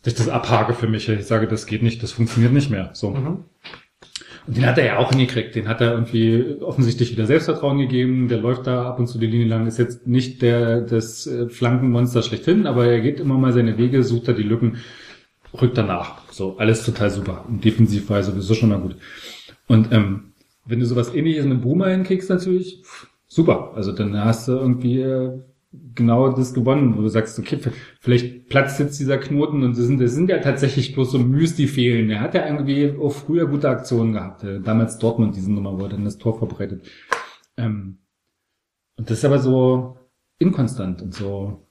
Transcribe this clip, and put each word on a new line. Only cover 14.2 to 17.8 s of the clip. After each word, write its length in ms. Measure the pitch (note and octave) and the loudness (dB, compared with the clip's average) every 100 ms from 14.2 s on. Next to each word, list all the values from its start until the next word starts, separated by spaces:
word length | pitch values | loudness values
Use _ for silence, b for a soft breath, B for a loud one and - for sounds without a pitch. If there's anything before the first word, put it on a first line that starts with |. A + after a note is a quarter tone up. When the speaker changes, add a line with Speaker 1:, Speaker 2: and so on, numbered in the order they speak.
| - | 0
Speaker 1:
da 20 | |
die 120 | A#2 | 0
Lücken, 340 | G#2 A#2 A#2+ B B B B B B _ - - | 0 2 0 B B B B B B _ -20 0
rückt 160 | B2 A#2 | 0 2
danach. 440 | G2+ F2 - - - | -2 -2 -6 -14 -20
So, 240 | - F#2+ - | -8 -8 0
alles 280 | A2 A2+ - | 2 2 -2
total 240 | A2+ G#2 | -2 -2
super. 340 | G2 F2+ F2 - | -2 -6 -8 -8
Und 200 | G#2+ A2+ | 0 2
defensiv 440 | A2+ | 4